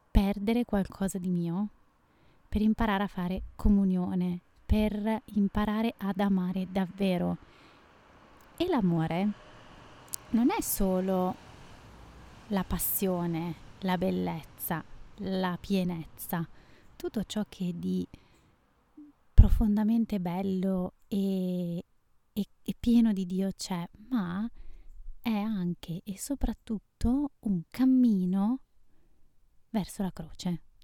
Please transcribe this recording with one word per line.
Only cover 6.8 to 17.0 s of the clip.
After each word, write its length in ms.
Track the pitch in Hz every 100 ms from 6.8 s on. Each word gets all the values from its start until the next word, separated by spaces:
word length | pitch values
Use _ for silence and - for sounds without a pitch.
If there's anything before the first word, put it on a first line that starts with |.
| 180 190 196 175 180 175 - - - - - - - - - - - -
E 120 | 359
l'amore 640 | 302 190 170 160 165 208 202 - - - - - - - - -
non 200 | 226 247
è 100 | 381
solo 760 | - - 190 185 190 185 180 - - - - - - - - - - - -
la 160 | 202
passione, 920 | - 185 - - 190 180 175 165 170 156 - -
la 180 | 190 185
bellezza, 840 | 185 185 180 165 - - - 165 - - - -
la 400 | 190 190 185 175
pienezza, 880 | - 196 180 170 160 - - 170 165 - - - -
tutto 280 | -